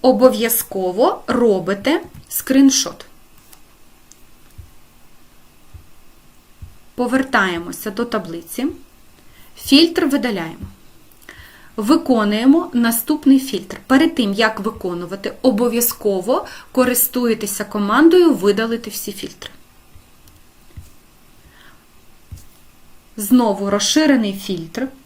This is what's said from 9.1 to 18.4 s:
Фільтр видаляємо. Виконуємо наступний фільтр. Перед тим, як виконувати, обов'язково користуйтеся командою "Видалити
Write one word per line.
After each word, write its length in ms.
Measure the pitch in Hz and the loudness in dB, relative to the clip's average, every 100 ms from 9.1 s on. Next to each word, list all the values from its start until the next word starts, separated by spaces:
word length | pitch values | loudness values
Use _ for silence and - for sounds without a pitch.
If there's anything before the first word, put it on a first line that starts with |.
| - - - - - | -20 -20 -20 -20 -16
Фільтр 480 | - 277 330 349 320 | 2 4 4 0 -2
видаляємо. 640 | 269 240 196 160 - - - - - - - - - - - - - | -2 -2 -6 -8 -12 -18 -18 -20 -20 -20 -20 -20 -20 -20 -20 -14 -8
Виконуємо 920 | 214 330 - 240 208 214 254 320 349 | 2 2 4 0 2 2 4 4 2
наступний 680 | 240 233 233 - 294 277 269 | 0 0 -2 -4 0 4 4
фільтр. 380 | 262 190 - - - | 2 -8 -8 -16 0
Перед 280 | 262 320 - | 2 2 0
тим, 180 | 208 | -2
як 260 | 196 220 220 | 0 -2 -2
виконувати, 760 | 202 208 185 175 175 190 - - | -8 -6 -8 -8 -10 -10 -10 0
обов'язково 1040 | 262 208 240 233 220 - 214 190 180 320 - - - | 0 2 0 0 -2 -2 -2 -2 -2 -2 -4 -18 -6
користуйтеся 920 | - 247 247 - 262 240 220 202 - | 0 0 0 -2 -2 -2 -2 -4 -8
командою 680 | 208 208 202 233 330 359 339 | -8 -4 0 6 6 8 6
"Видалити 560 | 208 | 4